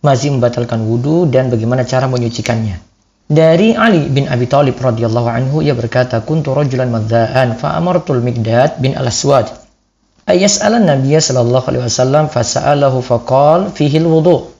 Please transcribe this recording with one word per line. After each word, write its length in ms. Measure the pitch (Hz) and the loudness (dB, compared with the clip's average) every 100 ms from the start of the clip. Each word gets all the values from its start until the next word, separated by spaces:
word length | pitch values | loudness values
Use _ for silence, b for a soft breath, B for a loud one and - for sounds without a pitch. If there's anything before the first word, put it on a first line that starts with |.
madhi 320 | 151 131 143 | 2 0 0
membatalkan 480 | 139 120 120 117 117 110 | 0 0 -2 -4 -4 -2
wudhu, 400 | 120 135 165 170 | -2 0 0 2
dan 240 | 123 131 | 0 0
bagaimana 320 | 120 113 127 123 | -2 -2 -2 -2
cara 240 | 131 131 | -2 -2
menyucikannya. 720 | 123 117 117 - 113 110 87 - _ _ _ _ | -2 -4 -4 -4 -4 -4 -6 -12 _ _ _ _
Dari 480 | 156 160 170 220 226 | 2 4 4 2 2
Ali 320 | 220 185 139 | 2 2 2
bin 160 | 135 139 | -2 -2
Abi 240 | 127 123 | -2 0
Thalib 240 | 139 143 | 2 0
radhiyallahu 560 | 120 127 113 113 113 120 | 0 -2 -2 0 0 -2
anhu, 320 | 117 131 151 | -2 -2 -2
ia 160 | 147 127 | 0 -2
berkata, 480 | 113 127 123 113 - | -2 -2 0 -2 -2
"Kuntu 320 | 156 143 135 | -4 -2 -2
rajulan 320 | 147 127 127 | -2 -2 -2
madza'an, 720 | 117 110 117 113 131 127 113 | -2 0 0 0 0 -2 -2
fa 160 | 147 156 | -4 -4
amartul 480 | 170 180 - 127 120 | 0 -2 0 -2 -2
Miqdad 560 | 120 110 117 - - | -2 0 2 2 2
bin 160 | 131 135 | -4 -2
Al-Aswad. 560 | 127 110 139 135 107 - - _ _ _ _ _ - | -4 -2 2 2 0 -8 -20 _ _ _ _ _ -2
Ayas'alan 560 | 180 196 - 208 233 | 2 2 0 0 2
Nabiya 400 | 190 139 135 151 | 2 2 2 2
sallallahu 480 | - 127 120 127 127 | 0 0 2 0 0
alaihi 240 | 127 123 | -4 -4
wasallam, 320 | - 131 143 156 | 0 2 2 0
fa 160 | - | -2
sa'alahu 640 | 113 - - 143 139 131 123 | -2 -2 0 2 2 0 -2
fa 160 | 120 | -4
qala, 480 | 117 131 147 165 196 | 0 2 4 2 0
'Fihi 320 | - 147 151 | -2 0 2
al-wudu'." 480 | 165 160 160 151 - - | 2 2 4 2 -2 -20